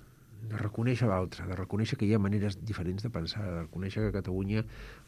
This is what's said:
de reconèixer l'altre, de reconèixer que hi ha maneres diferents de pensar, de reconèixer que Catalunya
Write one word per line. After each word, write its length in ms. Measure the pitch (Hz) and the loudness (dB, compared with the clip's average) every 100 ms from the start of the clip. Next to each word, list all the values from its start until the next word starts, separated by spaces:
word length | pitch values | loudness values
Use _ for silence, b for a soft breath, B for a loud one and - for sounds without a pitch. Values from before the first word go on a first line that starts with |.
| b b - - 110 | b b -20 -12 -8
de 100 | 107 | -4
reconèixer 480 | 104 - 117 120 120 | -4 0 2 4 4
l'altre, 380 | 92 90 - 87 | 4 2 -4 -6
de 80 | 90 | -4
reconèixer 400 | 92 101 110 143 | -2 0 0 2
que 120 | 104 | 4
hi 40 | |
ha 80 | 110 | 6
maneres 380 | 98 107 104 95 | 4 4 2 -2
diferents 480 | 110 104 85 95 113 | -6 -4 -2 -2 -2
de 40 | 101 | -4
pensar, 320 | 82 - 98 | -4 -4 -4
de 140 | 87 | -4
reconèixer 420 | 80 85 95 101 107 | -4 -4 -4 0 0
que 120 | 98 | 0
Catalunya 460 | 92 92 98 107 110 B B B | -2 0 2 0 0 B B B